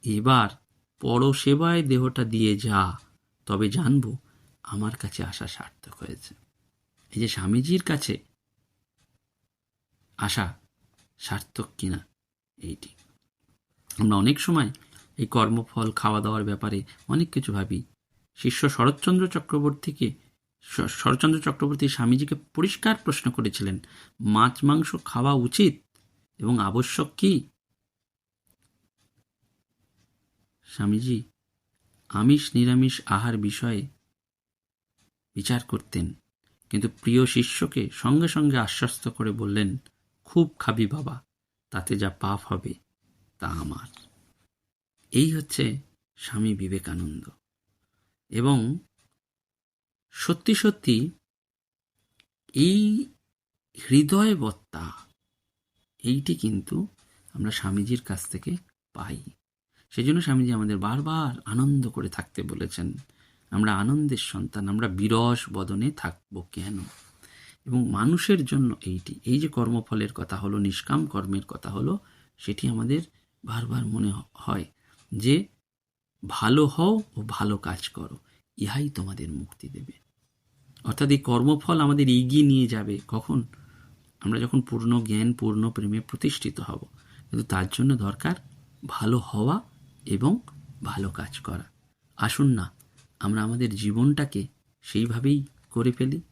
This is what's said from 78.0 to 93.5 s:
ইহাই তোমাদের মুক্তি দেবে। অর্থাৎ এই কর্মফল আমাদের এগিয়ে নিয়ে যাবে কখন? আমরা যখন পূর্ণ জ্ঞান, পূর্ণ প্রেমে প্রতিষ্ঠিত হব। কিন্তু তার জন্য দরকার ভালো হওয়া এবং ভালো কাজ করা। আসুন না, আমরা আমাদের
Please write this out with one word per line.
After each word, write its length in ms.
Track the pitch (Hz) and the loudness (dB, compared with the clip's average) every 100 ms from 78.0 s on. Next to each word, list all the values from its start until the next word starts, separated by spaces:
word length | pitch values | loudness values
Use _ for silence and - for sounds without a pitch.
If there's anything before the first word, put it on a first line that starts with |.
| - - _ _ _ - | -14 -14 _ _ _ -8
ইহাই 320 | 101 120 147 | -4 -2 -4
তোমাদের 440 | 143 95 95 78 | -4 -8 -8 -10
মুক্তি 360 | 73 - - - | -10 -12 -14 -16
দেবে। 240 | 139 131 - _ _ _ _ _ _ _ - | -16 -16 -20 _ _ _ _ _ _ _ -12
অর্থাৎ 240 | - - 143 | -8 -2 2
এই 100 | 139 | 2
কর্মফল 640 | 139 120 131 151 - 165 | 4 2 4 2 2 4
আমাদের 280 | 147 143 139 | 4 4 6
এগিয়ে 380 | 123 127 143 147 | 4 4 6 6
নিয়ে 220 | 135 123 | 6 4
যাবে 300 | 113 107 101 101 | 0 -4 -6 -4
কখন? 340 | 113 - 147 117 - - - - - _ _ | -6 -2 -2 -2 -12 -20 -20 -20 -20 _ _
আমরা 200 | 95 113 | -4 -2
যখন 200 | 120 131 | 0 0
পূর্ণ 400 | 123 117 113 120 | 0 -2 2 2
জ্ঞান, 320 | 110 107 113 | 2 0 0
পূর্ণ 380 | 120 113 104 113 | 0 -2 0 -2
প্রেমে 300 | 113 101 107 | -2 -4 -4
প্রতিষ্ঠিত 600 | 110 - 151 - 123 - | -6 -4 -2 -2 -8 -8
হব। 260 | 104 - - - _ - - | -10 -10 -12 -20 _ -20 -8
কিন্তু 140 | 113 | -6
তার 200 | 110 92 95 | -2 -2 -2
জন্য 240 | - 131 131 | 0 2 2
দরকার 380 | 98 - 156 180 - - _ _ - | 0 -4 -4 -6 -8 -20 _ _ -12
ভালো 320 | - 104 120 | -6 0 0
হওয়া 420 | - 104 113 185 - _ - _ - | 0 -2 0 -2 -4 _ -20 _ -4
এবং 320 | 101 127 226 - - - - | 0 2 0 -4 -20 -20 -12
ভালো 280 | - - 98 | -8 -6 -6
কাজ 300 | 82 - - | -6 -12 -10
করা। 240 | - 87 87 _ _ _ _ - | -10 -10 -10 _ _ _ _ -4
আসুন 300 | 107 - 143 | -2 2 2
না, 260 | 117 90 _ _ _ _ _ | 2 -2 _ _ _ _ _
আমরা 220 | 101 107 | -2 0
আমাদের 320 | 107 | -2